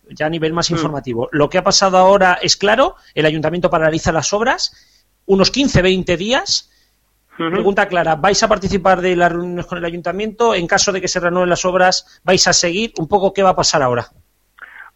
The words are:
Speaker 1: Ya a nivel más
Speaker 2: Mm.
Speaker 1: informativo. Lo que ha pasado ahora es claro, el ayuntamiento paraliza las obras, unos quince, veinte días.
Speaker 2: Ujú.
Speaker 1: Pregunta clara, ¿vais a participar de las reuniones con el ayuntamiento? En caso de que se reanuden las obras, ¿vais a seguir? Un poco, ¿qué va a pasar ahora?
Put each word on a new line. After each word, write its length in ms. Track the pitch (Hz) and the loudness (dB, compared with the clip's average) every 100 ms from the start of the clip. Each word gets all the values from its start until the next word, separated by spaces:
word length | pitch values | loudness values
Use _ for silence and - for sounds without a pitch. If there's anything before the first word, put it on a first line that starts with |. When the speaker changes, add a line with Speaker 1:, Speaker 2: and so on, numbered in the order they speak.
| - | -20
Speaker 1:
Ya 160 | - 151 | -6 -4
a 40 | |
nivel 220 | 165 156 | -2 -2
más 180 | 170 160 | -2 -2
Speaker 2:
Mm. 40 | |
Speaker 1:
informativo. 540 | 165 151 143 127 113 127 | -2 -4 -6 -6 -6 -4
Lo 160 | 156 147 | 0 0
que 80 | 185 | 0
ha 60 | |
pasado 320 | 196 190 196 185 | 0 2 2 4
ahora 420 | 185 202 185 175 | 6 6 4 2
es 140 | - - | -2 0
claro, 400 | 196 226 320 - _ | 0 2 0 -2 _
el 100 | - | -2
ayuntamiento 460 | 156 156 151 175 170 | 0 0 -2 -2 0
paraliza 420 | 165 160 160 185 | 2 0 0 -2
las 220 | 160 139 | -2 0
obras, 720 | 208 233 349 - - _ _ _ _ | -2 -2 -2 -4 -10 _ _ _ _
unos 260 | - 196 180 | 0 2 2
quince, 300 | 247 277 - | 2 0 2
veinte 380 | 180 185 180 170 | 2 0 -2 -4
días. 520 | 208 269 403 - - _ _ _ _ _ _ - | -2 -2 -2 -6 -6 _ _ _ _ _ _ -6
Speaker 2:
Ujú. 120 | 165 | -4
Speaker 1:
Pregunta 380 | 185 196 202 196 | 0 0 0 0
clara, 280 | 180 160 156 | 0 0 0
¿vais 260 | 185 202 | 0 2
a 60 | 220 | 0
participar 520 | 208 190 190 190 180 | 0 -2 -2 0 2
de 160 | 180 180 | 2 2
las 160 | 175 | 0
reuniones 320 | 170 180 175 | 0 -6 -8
con 140 | 165 175 | -8 -8
el 80 | 170 | -8
ayuntamiento? 680 | 175 170 180 220 202 233 | -8 -8 -6 -6 -2 0
En 120 | 185 170 | 0 0
caso 260 | 196 - | 0 0
de 80 | 190 | -2
que 80 | 180 | -4
se 100 | 180 | -4
reanuden 300 | 170 180 180 | -2 0 0
las 160 | 170 | 0
obras, 560 | 185 180 185 185 - _ | 0 2 2 0 -6 _
¿vais 220 | - 190 - | 0 2 2
a 60 | |
seguir? 400 | 170 175 175 226 - | 0 0 -2 -6 -6
Un 100 | 156 | -2
poco, 240 | 202 190 | 0 0
¿qué 100 | 190 | 2
va 80 | 190 | 2
a 60 | 180 | 2
pasar 240 | 160 160 | 0 2
ahora? 240 | 131 120 110 _ _ _ _ _ - - - | 0 -2 -4 _ _ _ _ _ -20 -20 -20